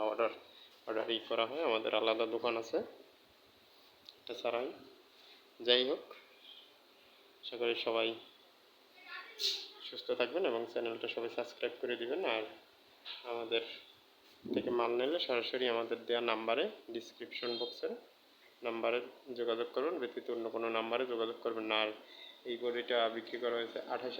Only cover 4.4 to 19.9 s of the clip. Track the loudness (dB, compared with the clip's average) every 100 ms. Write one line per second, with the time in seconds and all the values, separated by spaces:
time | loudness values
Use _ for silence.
4.4 | -2 -2 -4 -8 -18 -20 -20 -20 -20 -20
5.4 | -20 0 6 6 6 0 -4 -18 -20 -20
6.4 | -20 -20 -20 -20 -20 -20 -20 -20 -20 -14
7.4 | -8 0 2 2 2 2 2 0 -10 -20
8.4 | -20 -20 -20 -20 -20 -20 -12 -12 -12 -4
9.4 | -2 -2 -6 -12 -10 -6 0 2 2 2
10.4 | 2 0 0 -2 -2 -2 -4 -4 -4 -4
11.4 | -6 -2 -4 -2 -4 -2 -2 0 0 0
12.4 | -2 -10 -20 -20 -20 -16 -12 -10 -6 -4
13.4 | 0 0 -2 -8 -16 -20 -20 -20 -20 -12
14.4 | -2 0 2 4 4 4 2 2 2 2
15.4 | 2 2 2 2 0 -2 0 2 4 2
16.4 | 4 2 2 -4 -8 -8 -8 -12 -10 -4
17.4 | -2 -2 -4 -2 -4 -4 -12 -20 -20 -20
18.4 | -20 -6 -4 0 2 2 -2 -10 -8 -2
19.4 | 0 0 0 0 0